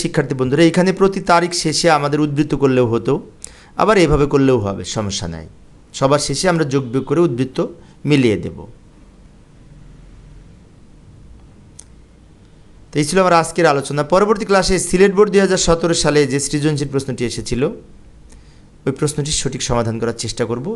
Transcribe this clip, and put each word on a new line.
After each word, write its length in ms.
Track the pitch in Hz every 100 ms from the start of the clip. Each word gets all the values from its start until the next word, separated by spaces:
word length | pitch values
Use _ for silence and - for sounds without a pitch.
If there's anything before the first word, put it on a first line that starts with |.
শিক্ষার্থী 320 | - - 135 135
বন্ধুরা, 220 | 127 143 165
এখানে 200 | 170 180 180
প্রতি 220 | 190 196 175
তারিখ 220 | 175 175 175
শেষে 260 | 160 147 170 147
আমাদের 200 | 143 147
উদ্ধৃত 280 | 151 143 151 139
করলেও 240 | 135 127 120
হতো, 200 | 113 113 151 - - - - - -
আবার 140 | 185 214
এভাবে 220 | 160 147 147
করলেও 260 | 143 135 127 101
হবে, 160 | 98 92 -
সমস্যা 300 | 104 95 90
নাই। 120 | 82 80 - - - -
সবার 280 | - 135 143 -
শেষে 200 | 139 185
আমরা 120 | 170 147
যোগ 120 | 139 127
বিয়োগ 120 | 131 135
করে 100 | 147 170
উদ্ধৃত 320 | 120 135 - 170 - - - 143
মিলিয়ে 300 | 147 120 98
দেব। 140 | 85 80 80 - - - - - - - - - - - - - - - - - - - - - - - - - - - - - - - - - - - - - - - - - -
তো 40 | 147
এই 60 | 151
ছিল 100 | 180
আমার 120 | 185 170
আজকের 240 | 160 - 165
আলোচনা। 300 | 143 139 143 143
পরবর্তী 320 | 185 202 214 214
ক্লাসে 280 | 196 180 185 -
সিলেট 240 | 180 196 185
বোর্ড 120 | 208
দুই 80 | 190
হাজার 160 | 196 180 -
সতেরো 280 | 165 170 165
সালে 160 | 151 147 139
যে 60 | 135 -
সৃজনশীল 420 | 151 147 147 143
প্রশ্নটি 280 | 135 139 113 120
এসেছিল, 320 | 113 110 120 151 240 - - - - - - - - - - -
ওই 60 | 139
প্রশ্নটির 380 | 147 147 147 151
সঠিক 220 | 139 131 -
সমাধান 260 | 120 113 113
করার 160 | 117 117
চেষ্টা 220 | 113 - 113
করব, 160 | 117 147